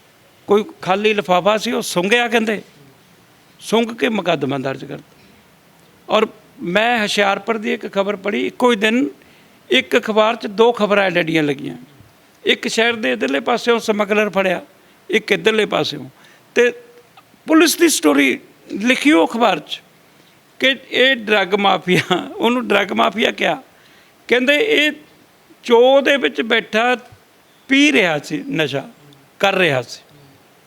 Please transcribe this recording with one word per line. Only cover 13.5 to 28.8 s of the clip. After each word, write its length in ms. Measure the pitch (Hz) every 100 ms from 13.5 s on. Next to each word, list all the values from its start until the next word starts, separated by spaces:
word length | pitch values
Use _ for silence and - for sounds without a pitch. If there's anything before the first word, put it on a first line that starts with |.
| 233 240 233
ਸਮਗਲਰ 500 | - 208 196 208 208
ਫੜਿਆ, 320 | 180 190 175 - _ _ _ -
ਇੱਕ 220 | 214 214
ਇੱਧਰਲੇ 340 | 196 190 220 208
ਪਾਸਿਓਂ। 440 | 175 147 147 131 _ - _ _ -
ਤੇ 180 | 240 - - - _ - _ _ -
ਪੁਲਿਸ 300 | 320 339 -
ਦੀ 120 | 339
ਸਟੋਰੀ 500 | - 302 277 269 - - _ -
ਲਿਖੀ 400 | 196 233 254 285
ਉਹ 160 | 330 311
ਅਖਬਾਰ 320 | 226 233 165
'ਚ 220 | - - _ _ _ _ _ _ _ -
ਕਿ 160 | 262 262 -
ਇਹ 240 | 247 262 262
ਡਰੱਗ 400 | 208 208 185 202
ਮਾਫੀਆ, 600 | 202 185 180 175 - 180 - 381
ਉਹਨੂੰ 320 | 226 247 214
ਡਰੱਗ 240 | 202 196
ਮਾਫੀਆ 400 | 214 226 208 240
ਕਿਹਾ। 320 | 214 185 143 - _ _ _ _ _ -
ਕਹਿੰਦੇ 280 | 240 254 294
ਇਹ 360 | 147 156 202 196 - _ _ _ _ _
ਚੋਅ 380 | - 233 254 277
ਦੇ 160 | 277 277
ਵਿੱਚ 240 | 294 -
ਬੈਠਾ 560 | 233 233 - 214 240 247 - - _ _ _ _ -
ਪੀ 240 | 269 294
ਰਿਹਾ 280 | 269 180 151
ਸੀ, 180 | - 151
ਨਸ਼ਾ 520 | 277 156 147 135